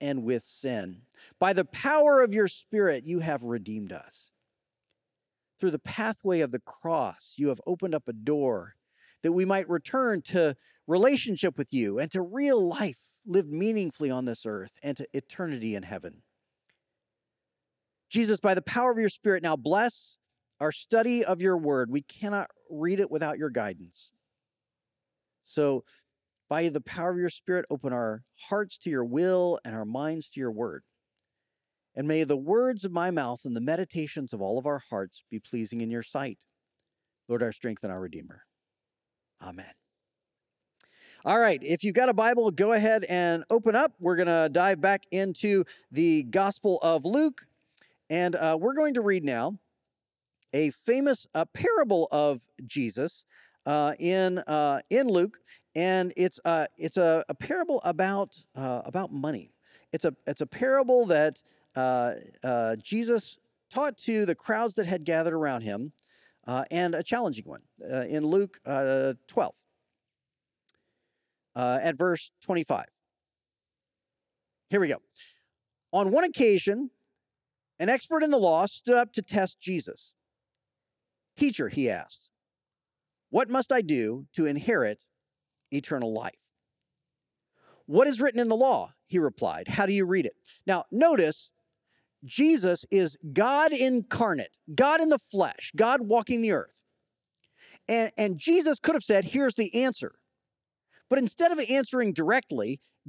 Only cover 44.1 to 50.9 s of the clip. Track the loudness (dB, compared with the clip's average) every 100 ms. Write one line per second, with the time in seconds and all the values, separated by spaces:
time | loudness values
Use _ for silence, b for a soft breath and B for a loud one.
44.1 | 2 2 4 4 4 4 4 2 0 -2
45.1 | -4 -2 -2 2 2 0 B B 0 2
46.1 | 2 2 0 0 0 0 2 2 2 2
47.1 | 2 2 -2 -14 _ _ -20 b b -4
48.1 | 0 0 0 0 0 0 0 0 0 0
49.1 | 0 0 -2 -2 -6 _ _ _ _ _
50.1 | _ _ _ _ 0 0 0 0